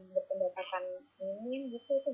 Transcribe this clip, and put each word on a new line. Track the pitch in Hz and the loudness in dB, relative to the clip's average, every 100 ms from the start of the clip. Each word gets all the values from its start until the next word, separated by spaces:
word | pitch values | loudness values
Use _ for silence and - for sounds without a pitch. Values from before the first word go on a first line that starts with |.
| - | -2
berpendapatan | 185 - 190 180 180 185 185 180 185 - - | 0 2 2 2 0 -2 -2 -2 -6 -10 -6
minim | 190 202 240 269 269 | -4 -4 -2 -2 -2
gitu, | 233 - 269 | -4 2 2
itu | 277 | 4